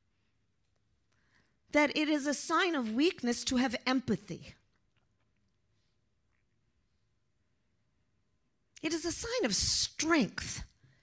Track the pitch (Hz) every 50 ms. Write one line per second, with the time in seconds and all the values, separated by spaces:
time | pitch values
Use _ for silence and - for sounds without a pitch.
0 | _ _ _ _ _ _ _ _ _ _ _ _ _ _ _ _ _ _ _ _
1 | _ _ _ _ _ _ _ _ _ _ _ _ _ _ - 294 302 285 - -
2 | 311 294 311 294 262 294 277 - - - 339 320 381 359 320 285 240 220 220 240
3 | 294 359 381 - - 240 240 - - - 269 247 254 262 214 - - 254 262 269
4 | - - 214 - - - 165 - - - - - _ _ _ _ _ _ _ _
5 | _ _ _ _ _ _ _ _ _ _ _ _ _ _ _ _ _ _ _ _
6 | _ _ _ _ _ _ _ _ _ _ _ _ _ _ _ _ _ _ _ _
7 | _ _ _ _ _ _ _ _ _ _ _ _ _ _ _ _ _ _ _ _
8 | _ _ _ _ _ _ _ _ _ _ _ _ _ _ _ - - 320 320 330
9 | 302 339 208 - - 466 480 508 392 233 190 - - - - - - - - -
10 | 294 320 339 311 220 - - - - - - - - - _ _ - - _ _